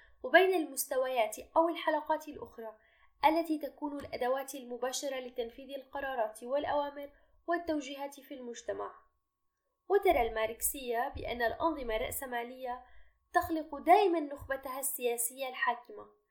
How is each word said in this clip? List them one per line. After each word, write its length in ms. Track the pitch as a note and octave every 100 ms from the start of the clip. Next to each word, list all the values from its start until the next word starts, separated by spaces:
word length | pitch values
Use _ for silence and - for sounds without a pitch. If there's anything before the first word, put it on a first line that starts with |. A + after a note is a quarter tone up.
| - -
وبين 320 | B3+ D#4+ F#4+
المستويات 840 | F4+ C#4+ C4+ - C4 C4 B3+ G#3+ - - -
أو 120 | E4
الحلقات 600 | E4 - D4+ D4+ D4+ D4
الأخرى 500 | - - - A3+ - _ _ _ _
التي 340 | C#4 D#4+ E4 D4+
تكون 400 | C#4 - D4 C#4+
الأدوات 540 | - - B3 C4+ C4+
المباشرة 680 | C#4+ A#3+ A#3+ B3 C4 C#4+ C4
لتنفيذ 540 | B3+ B3 A#3 - C4+ C#4
القرارات 680 | C4 C#4+ C4+ C4 A3 -
والأوامر 680 | A#3+ C#4 - D4 C#4+ C#4+ C#4+ _ _ _ -
والتوجيهات 720 | E4+ E4+ D4+ C4 C#4 C#4+ C#4
في 140 | -
المجتمع. 600 | C4+ A#3+ A#3 - G3+ G3+ - _ _ _ _ _ _ _ _ -
وترى 400 | G4 G4 C#4+ A3+
الماركسية 800 | A3 A3 A#3 - C#4+ B3 A#3 C#4
بأن 340 | - - A#3+
الأنظمة 540 | A#3 - E4 D4+ A#3+ B3
الرأسمالية 880 | C4+ - C4+ B3 A#3+ B3+ B3+ B3 - - - _ _
تخلق 460 | F4 F4 D#4+ D4+ C#4+
دائمًا 420 | D4+ G4 G4 E4+
نخبتها 600 | C#4+ C#4 - C4+ C4+ C4
السياسية 680 | C4 - B3 A#3 - C4 C4
الحاكمة، 580 | B3+ B3 A#3+ - G#3 G#3 _ _